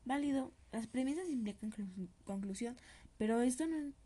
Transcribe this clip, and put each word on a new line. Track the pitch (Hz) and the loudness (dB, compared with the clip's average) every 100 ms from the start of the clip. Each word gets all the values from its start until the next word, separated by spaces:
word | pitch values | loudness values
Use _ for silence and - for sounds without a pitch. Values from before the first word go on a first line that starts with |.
válido. | 240 285 285 269 262 - - | -2 0 2 2 0 -8 -8
Las | 226 226 | -6 -2
premisas | 254 262 311 359 | 0 2 0 0
implican | 262 208 202 214 | 0 -2 -4 -6
conclu-, | 214 196 190 180 - | -6 -6 -6 -8 -8
conclusión, | - 196 202 190 233 247 - - - - | -6 -4 -2 -2 -4 -6 -14 -20 -10 0
pero | 214 233 | 4 6
esto | 247 254 330 | 6 4 2
no | 311 285 - | 0 -2 -6